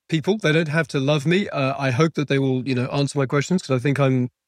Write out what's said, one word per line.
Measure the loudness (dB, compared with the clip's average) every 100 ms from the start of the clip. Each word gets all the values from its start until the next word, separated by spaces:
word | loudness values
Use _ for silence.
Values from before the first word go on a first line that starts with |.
| -4
people, | -2 0 0
they | 2
don't | 2 2
have | -2 -2
to | -2
love | 0 0 2
me. | 0 0
Uh, | -2 -2 -2
I | -2
hope | 2 2
that | 0 -2
they | 0
will, | 2 0 -2
you |
know, | -2 -2
answer | -2 -2 0
my | 0
questions | 0 0 -2
'cause | 0 0
I |
think | 0 2
I'm | 2 2 -2 -6